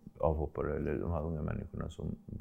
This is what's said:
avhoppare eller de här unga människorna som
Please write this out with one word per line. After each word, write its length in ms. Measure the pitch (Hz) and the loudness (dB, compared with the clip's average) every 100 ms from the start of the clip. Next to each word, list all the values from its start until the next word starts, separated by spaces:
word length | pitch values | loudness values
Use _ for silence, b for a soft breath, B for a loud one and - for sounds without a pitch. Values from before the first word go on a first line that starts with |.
| - - | -10 2
avhoppare 560 | 80 78 73 - 73 71 | 4 4 2 0 0 2
eller 180 | 73 | 2
de 180 | 73 - | 0 2
här 140 | 85 78 | 0 0
unga 160 | 80 | 0
människorna 480 | 80 78 - - - | 0 -2 -4 -4 -6
som 260 | - - - - - | -4 -4 -4 -8 2